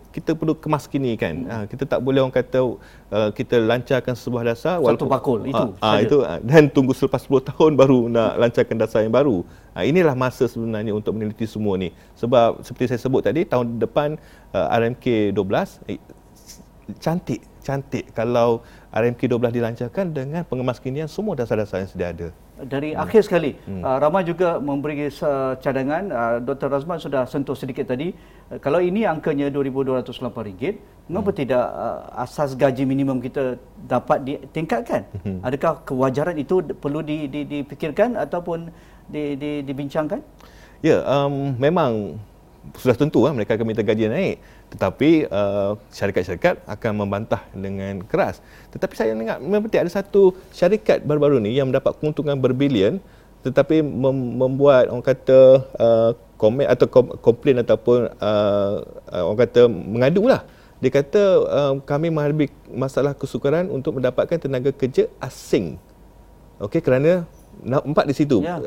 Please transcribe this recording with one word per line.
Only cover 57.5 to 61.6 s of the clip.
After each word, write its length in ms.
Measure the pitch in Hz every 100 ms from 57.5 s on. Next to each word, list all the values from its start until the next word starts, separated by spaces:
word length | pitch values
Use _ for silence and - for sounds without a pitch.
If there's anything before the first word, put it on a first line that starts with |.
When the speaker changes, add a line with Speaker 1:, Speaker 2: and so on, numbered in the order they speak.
| 123 117
Speaker 1:
ataupun, 480 | 110 - 123 110 -
uh, 520 | 101 104 104 101 98 101 - - -
uh, 140 | - 85
orang 140 | 107 117
kata, 160 | 120 120
mengadulah. 800 | 87 87 110 127 180 226 220 - - - -
Dia 100 | 131
kata, 300 | 139 143 208 202 175 92
uh, 240 | 104